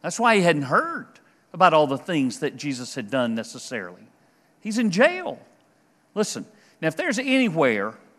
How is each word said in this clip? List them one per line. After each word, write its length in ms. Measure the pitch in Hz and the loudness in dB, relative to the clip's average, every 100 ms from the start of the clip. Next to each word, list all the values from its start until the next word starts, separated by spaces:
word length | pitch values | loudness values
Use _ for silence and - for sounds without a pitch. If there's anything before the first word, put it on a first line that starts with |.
That's 180 | 160 175 | -8 0
why 180 | 233 214 | 2 4
he 40 | |
hadn't 220 | 175 151 | 4 2
heard 440 | 135 180 320 320 - - _ _ _ | 2 0 0 -8 -12 -20 _ _ _
about 220 | 175 180 | 2 4
all 120 | 156 147 | 6 4
the 120 | 135 | 0
things 420 | - 165 131 - | -2 -2 0 -2
that 160 | 147 127 | -6 -6
Jesus 380 | 147 127 123 | -8 -8 -8
had 160 | - 107 | -10 -4
done 240 | 135 120 | -2 0
necessarily. 760 | 113 110 127 - 120 90 90 - _ _ _ _ _ | -2 -6 -12 -10 -10 -10 -14 -20 _ _ _ _ _
He's 180 | 208 214 | -4 0
in 120 | 226 | 0
jail. 480 | 175 285 359 - 120 - _ _ _ _ _ _ | 4 2 2 -10 -12 -16 _ _ _ _ _ _
Listen, 320 | 202 208 - - _ _ _ | -4 -4 -4 -12 _ _ _
now 80 | 160 | -4
if 80 | 320 | -2
there's 220 | 349 233 | -2 -2
anywhere 760 | 269 262 240 160 135 107 101 - _ | 0 2 2 2 2 2 -4 -8 _